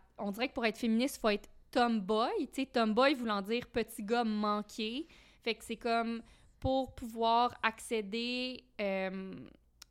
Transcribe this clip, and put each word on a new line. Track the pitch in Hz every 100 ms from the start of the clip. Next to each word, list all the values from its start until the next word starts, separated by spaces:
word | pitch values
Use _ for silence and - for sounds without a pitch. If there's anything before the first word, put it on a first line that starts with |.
| - -
on | 202
dirait | 202 254
que |
pour | - 226
être | 208
féministe, | 233 226 269 -
il |
faut | 220
être | 208 - - -
tomboy. | 254 240 226 185 220 262 427 269
Tu | -
sais, | 262
tomboy | 240 220 208 269
voulant | 269 233 202
dire | 196 240 -
petit | 247 220 -
gars | 202 233
manqué. | 226 214 214 208 208 - 220 254 339 - - _
Fait | 233 220
que |
c'est | - 220
comme | 233 233 226 226 - - - _
pour | 262 262 262 -
pouvoir | 233 226 226 233 240 -
accéder, | 220 - - 226 196 233 240 247 254 254 - -
euh, | 202 190 190 190 190 - 110 - _ _ -